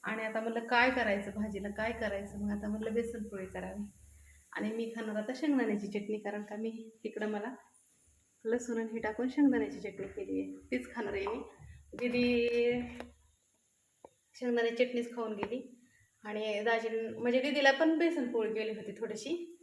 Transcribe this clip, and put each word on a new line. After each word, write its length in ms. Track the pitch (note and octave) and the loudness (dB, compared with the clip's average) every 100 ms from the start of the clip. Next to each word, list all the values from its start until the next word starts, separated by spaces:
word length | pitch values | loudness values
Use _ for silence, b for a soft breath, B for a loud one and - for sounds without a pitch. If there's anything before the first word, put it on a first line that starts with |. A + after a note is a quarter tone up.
आणि 200 | - A3 | -4 -4
आता 180 | A3 A3 | -2 -2
म्हणलं, 180 | A3+ A3+ | 0 -2
काय 300 | A3+ A#3+ B3+ | 2 4 6
करायचं 420 | B3+ A3 G3 G3+ | 4 2 2 0
भाजीला, 380 | G#3 G#3 F#3+ G3+ | -4 -2 -2 -4
काय 220 | G3+ A3 | -2 -4
करायचं? 480 | A3+ G#3+ G3 G3+ G#3 | -2 -2 -2 -6 -4
मग 120 | G#3 | -2
आता 160 | G#3 G#3 | -2 -2
म्हणलं, 260 | G#3+ A3+ | -2 0
बेसन 300 | A3+ A3+ A3+ | 0 0 -4
पोळी 220 | G#3 G3 F#3 | -6 -6 -8
करावी. 380 | F#3 F#3 G3 G#3 - b b b b b | -8 -8 -8 -10 -12 b b b b b
आणि 200 | - G#3 | -4 -2
मी 220 | A3+ A3+ A3+ | -2 -4 -4
खाणार 200 | A3 G#3+ | -4 -2
आता 180 | G#3+ C4 | -4 0
शेंगदाण्याची 520 | D#4 C4+ A3 G#3 G3+ | 4 4 4 2 0
चटणी, 300 | G#3 G#3 G#3+ | -4 -2 -4
कारण 260 | G#3 G#3 | -2 -6
का 120 | G#3 G#3 | -6 -4
मी 340 | A3+ A3+ - - | -4 -6 -14 -8
तिकडं 240 | G#3+ G#3+ G#3+ | -8 -2 -2
मला 260 | G#3 A3 B3+ - _ _ _ _ _ _ _ A3+ | 0 -4 -8 -16 _ _ _ _ _ _ _ 0
लसूण 320 | A#3+ B3 A3+ | 0 2 -2
आणि 120 | A3+ | -2
हे 60 | A3+ | -2
टाकून 300 | A3 G#3+ B3+ | -2 0 0
शेंगदाण्याची 500 | D4 C#4+ A#3+ A3 F#3+ | 6 8 8 2 -2
चटणी 280 | G3+ F#3+ F#3+ | -8 -8 -8
केली 340 | - G3 F#3+ | -8 -4 -2
आहे, 140 | F#3+ - | -4 -8
तीच 400 | - B3+ - A#3+ | -4 -4 -4 -6
खाणार 180 | G3+ | -4
आहे 140 | G3 G3+ | -2 -2
मी. 160 | A#3+ - B B B B | -4 -8 B B B B
दीदी 480 | G#3 B3 B3 B3 A#3+ A#3 A#3+ A#3+ A#3+ A#3+ - - _ _ _ _ _ _ _ _ _ - _ _ | -4 0 4 4 4 4 4 4 2 -2 -10 -14 _ _ _ _ _ _ _ _ _ -20 _ _
शेंगदाण्याची 520 | - B3 A#3+ A#3 A#3 B3 | -4 0 4 2 4 2
चटणीच 300 | B3 A#3 A#3+ | 2 -2 -2
खाऊन 180 | A3 | -4
गेली 440 | G#3 G3+ B3 - B B B B _ | -2 -4 -4 -6 B B B B _
आणि 380 | G#3+ G#3 A3 G#3 | -8 -4 -2 0
दाजी, 280 | G#3+ A3+ A3+ A3+ A3+ | 2 2 2 -2 -4
म्हणजे 340 | A3+ A#3+ B3+ | -2 2 2
दीदीला 300 | C4+ C#4+ C#4 | 2 4 6
पण 260 | C4+ D#4+ D#4+ | 6 4 6
बेसन 340 | E4+ E4 B3 | 4 2 0
पोळी 220 | A#3 G#3+ | 0 0
केली 180 | G#3 A3 | 0 -4
होती 200 | G#3+ G#3 | -4 -8
थोडीशी, 680 | F#3+ A3 G#3+ B3 F4 - - | -8 -6 -6 -4 -4 -6 -16